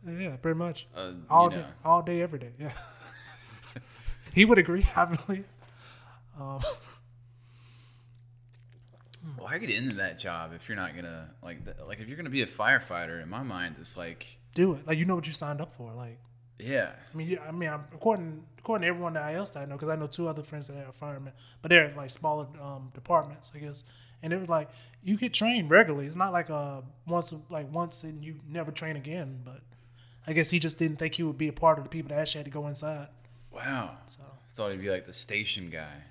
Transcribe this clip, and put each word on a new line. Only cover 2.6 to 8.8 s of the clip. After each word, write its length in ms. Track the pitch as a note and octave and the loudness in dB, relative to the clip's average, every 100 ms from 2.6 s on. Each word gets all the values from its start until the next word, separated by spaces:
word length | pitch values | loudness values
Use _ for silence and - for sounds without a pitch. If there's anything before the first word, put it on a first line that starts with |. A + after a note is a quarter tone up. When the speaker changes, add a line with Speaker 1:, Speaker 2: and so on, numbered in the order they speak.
| C#3+ - | -10 -10
Speaker 1:
<laughs> 40 | - - - - - - - - - - - - - - - | -16 -18 -20 -20 -20 -20 -20 -20 -16 -16 -16 -10 -8 -8 -2
He 120 | - G#3+ | 8 10
would 120 | A3+ | 10
agree, 280 | E3+ F3 G3 | 8 4 2
<laughs> 40 | - | 4
I 100 | F3 | 2
believe. 400 | E3+ - F#3+ G3+ - - - - - - - - D3+ | 2 -2 -4 -6 -18 -20 -20 -20 -20 -20 -20 -20 -14
Um, 220 | C#3 C3+ - | -10 -6 -6
<laughs> 60 | - - - - - - - - - - - - - - - - - - - - - | -6 -14 -20 -20 -20 -20 -20 -20 -20 -20 -20 -20 -20 -20 -20 -20 -20 -20 -20 -20 -20